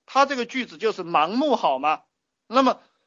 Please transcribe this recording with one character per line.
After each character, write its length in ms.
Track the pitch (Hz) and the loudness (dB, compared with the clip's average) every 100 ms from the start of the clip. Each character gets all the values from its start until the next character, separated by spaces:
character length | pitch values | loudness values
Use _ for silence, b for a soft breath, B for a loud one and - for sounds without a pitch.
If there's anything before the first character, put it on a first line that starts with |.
它 220 | - 262 277 | -2 2 2
这 100 | 262 | 0
个 80 | |
句 220 | 233 254 226 | -4 -6 -8
子 100 | 170 | -4
就 160 | 214 | -4
是 100 | 190 | -4
盲 260 | 170 165 165 | -2 0 2
目 280 | 233 302 220 | 0 0 2
好 220 | 160 131 | 0 0
吗？ 240 | 147 151 _ _ _ _ - | -2 -2 _ _ _ _ -2
那 160 | 240 | 2
么， 180 | 262 - b b | 2 0 b b